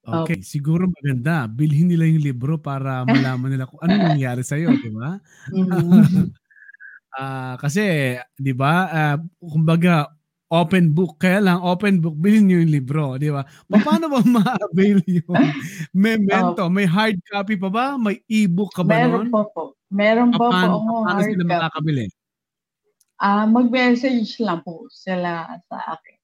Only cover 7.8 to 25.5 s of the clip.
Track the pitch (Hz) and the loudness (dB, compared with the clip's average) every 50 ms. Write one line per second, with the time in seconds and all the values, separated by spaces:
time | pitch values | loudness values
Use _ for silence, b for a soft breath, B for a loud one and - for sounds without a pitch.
7.8 | 214 202 170 151 139 131 123 123 123 _ _ _ 139 139 131 120 135 139 165 175 | 0 0 0 0 0 -2 -2 -6 -10 _ _ _ -4 -4 -2 0 0 2 2 2
8.8 | 190 170 156 160 151 151 143 147 165 170 _ _ - 170 147 160 160 160 160 170 | 0 0 0 0 0 0 0 -2 -4 -10 _ _ -16 -4 -2 0 2 4 2 4
9.8 | 170 180 175 156 147 - _ _ _ _ _ _ _ _ 165 165 175 165 190 185 | 4 4 2 2 0 -2 _ _ _ _ _ _ _ _ 0 0 2 2 2 4
10.8 | 175 160 147 160 190 170 - _ - 185 180 202 208 190 175 180 180 180 180 180 | 4 4 4 2 0 -2 -2 _ 0 2 2 4 2 2 2 2 0 -2 -2 0
11.8 | 208 202 196 180 160 165 156 147 160 202 208 220 208 190 180 175 165 165 151 143 | 0 2 2 2 0 -2 -4 0 2 4 4 6 6 6 4 4 4 2 2 0
12.8 | 131 123 147 156 151 135 127 131 147 151 147 139 135 b b b b _ - 214 | -2 -2 -4 -4 -4 -4 -4 -4 -4 -4 -2 -4 -6 b b b b _ 4 4
13.8 | 208 294 311 330 330 320 285 254 220 233 247 233 196 233 254 202 202 202 - 175 | 4 4 0 0 0 0 0 2 2 4 4 4 2 0 -2 -4 -6 -4 0 2
14.8 | 190 202 202 196 175 - 180 175 160 - 180 175 311 - 147 277 B 170 196 190 | 2 4 4 2 2 0 -2 -2 -2 -2 0 2 2 2 0 -6 B -12 -10 -12
15.8 | 160 B _ 180 196 226 226 226 202 196 202 196 185 180 170 196 196 170 180 196 | -14 B _ 0 2 2 2 0 0 0 0 0 0 0 -2 -2 -2 -2 0 0
16.8 | 202 180 160 202 214 220 214 180 - _ 202 202 196 196 220 190 185 190 185 226 | 0 0 0 0 0 0 -2 -4 -8 _ -8 -8 -4 -4 -4 -4 -4 -4 -4 -4
17.8 | 247 269 285 269 233 208 196 - _ _ 220 214 214 196 170 175 208 185 - - | -4 -4 -4 -4 -4 -4 -4 -6 _ _ 0 0 2 2 0 0 -2 -4 -4 -4
18.8 | 180 190 214 226 240 247 233 214 220 240 240 214 208 208 _ 170 160 - _ _ | 0 0 2 2 2 2 0 0 -2 -2 -2 -2 -2 -2 _ -12 -12 -12 _ _
19.8 | _ _ 196 196 208 214 220 226 247 240 233 208 233 240 208 180 185 180 185 - | _ _ -4 0 2 2 4 4 4 4 4 2 2 2 2 2 2 2 0 0
20.8 | 214 220 226 226 226 180 185 202 208 214 214 180 180 175 180 175 165 160 - 156 | -2 -2 -4 -2 -2 -2 0 0 0 0 0 -2 -2 0 0 0 -2 -4 -4 -4
21.8 | 156 160 151 135 113 95 - _ _ _ _ _ _ _ _ _ _ _ _ _ | -4 -2 -2 -2 -4 -6 -10 _ _ _ _ _ _ _ _ _ _ _ _ _
22.8 | _ _ _ _ _ _ _ _ - 202 202 208 214 220 220 240 254 233 233 262 | _ _ _ _ _ _ _ _ -2 0 2 2 2 2 4 4 2 2 2 2
23.8 | 254 247 240 240 262 269 262 240 214 202 - - 233 202 175 170 165 - 170 160 | 2 2 2 2 0 -2 0 0 -2 -4 -6 -6 -4 -4 -4 -6 -8 -12 -16 -16
24.8 | - - - - - 190 185 180 180 175 170 165 165 165 | -18 -20 -20 -16 -8 -6 -6 -4 -4 -4 -6 -8 -10 -12